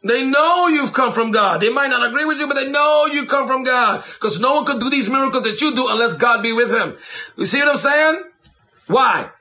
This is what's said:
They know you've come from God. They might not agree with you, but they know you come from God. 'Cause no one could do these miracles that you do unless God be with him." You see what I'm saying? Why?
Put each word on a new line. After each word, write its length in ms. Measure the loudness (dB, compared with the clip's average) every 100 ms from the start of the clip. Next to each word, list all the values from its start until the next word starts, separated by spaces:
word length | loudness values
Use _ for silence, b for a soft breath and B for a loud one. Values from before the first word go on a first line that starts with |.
They 200 | 0 0
know 440 | 2 2 4 4 4
you've 260 | 2 0
come 180 | 0 0
from 200 | 0 0
God. 280 | 2 2 2
They 100 | 0
might 200 | 0 0
not 180 | 0 -2
agree 160 | -2
with 160 | -2 -2
you, 80 | -2
but 80 | -2
they 140 | -2
know 380 | 0 2 4 2
you 180 | -2 -2
come 220 | -2 0
from 160 | -2
God. 420 | 0 2 2 0 B B
'Cause 200 | -4 0
no 160 | 0 0
one 100 | 0
could 140 | -2
do 100 | -2
these 200 | -2 0
miracles 340 | 0 0 -2
that 160 | -4 -2
you 160 | -2 0
do 120 | -2
unless 240 | 0 0
God 300 | 2 0 2
be 100 | 0
with 180 | 0 0
him." 240 | 0 -2 -8 B B B B
You 100 | -2
see 140 | 0
what 100 | 2
I'm 80 | 2
saying? 460 | 2 2 2 0 -6 _ _ _ _ _ _
Why? 460 | 2 2 0 -6 -16